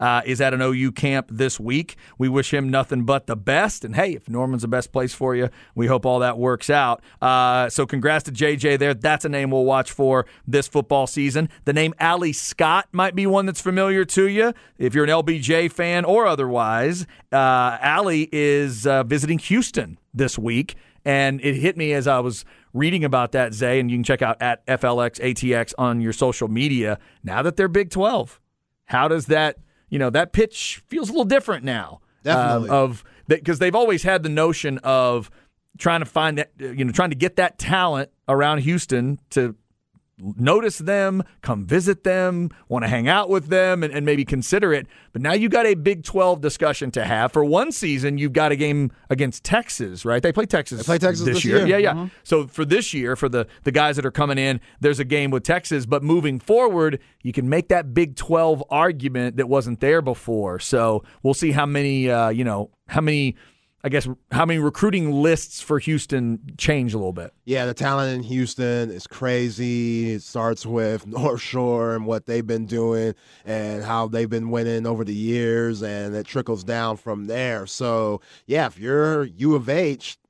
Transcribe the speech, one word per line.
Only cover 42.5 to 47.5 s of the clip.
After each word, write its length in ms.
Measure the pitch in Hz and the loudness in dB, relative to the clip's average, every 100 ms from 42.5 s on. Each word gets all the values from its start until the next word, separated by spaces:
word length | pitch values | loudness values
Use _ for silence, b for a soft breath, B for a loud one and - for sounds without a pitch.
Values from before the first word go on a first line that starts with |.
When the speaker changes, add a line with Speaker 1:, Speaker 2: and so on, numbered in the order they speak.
| b b | b b
Speaker 1:
wanna 200 | 123 113 | -4 0
hang 200 | 120 123 | 0 2
out 220 | 185 196 | 2 2
with 200 | 190 147 | 0 2
them, 340 | 185 185 180 | 2 2 2
and, 100 | 156 | -2
and 100 | 143 | -2
maybe 220 | 147 147 135 | 0 0 0
consider 480 | 139 120 196 202 | -4 0 2 2
it. 140 | 147 127 b b | 2 -2 b b
But 80 | - | -6
now 120 | 143 | -2
you 140 | 202 226 | 0 2
got 200 | 240 226 | 4 4
a 80 | 190 | 4
Big 280 | 151 190 | 2 0
twelve 380 | - 190 185 180 | -2 2 2 2
discussion 480 | 147 - 156 139 131 | 0 0 0 0 -4
to 140 | 120 90 | -4 -2
have. 260 | 110 123 | 0 2
For 140 | 156 | 2
one 260 | 147 | 4